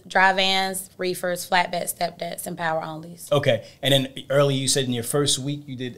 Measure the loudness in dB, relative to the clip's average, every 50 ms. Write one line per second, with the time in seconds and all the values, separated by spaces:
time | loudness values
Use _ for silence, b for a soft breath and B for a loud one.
0 | -10 0 4 6 6 6 6 6 2 2 2 2 2 0 -2 -6 -10 -12 -8 -4
1 | -2 -2 -2 -2 -2 -4 -2 -4 -4 0 2 2 2 2 0 -4 -4 -4 -4 -4
2 | -4 -4 -4 -6 -10 -10 -8 -10 -10 -10 -8 -4 -2 -2 -2 -2 -2 -4 -8 -10
3 | -12 -14 -16 -14 -6 0 0 2 2 2 0 0 B B B B B 2 2 2
4 | 2 0 -8 -12 -6 0 2 4 4 4 2 0 0 0 0 0 0 0 -2 -2
5 | -2 -2 0 0 0 2 0 -2 -2 -4 -6 -8 -8 -10 -10 -8 -8 -8 -10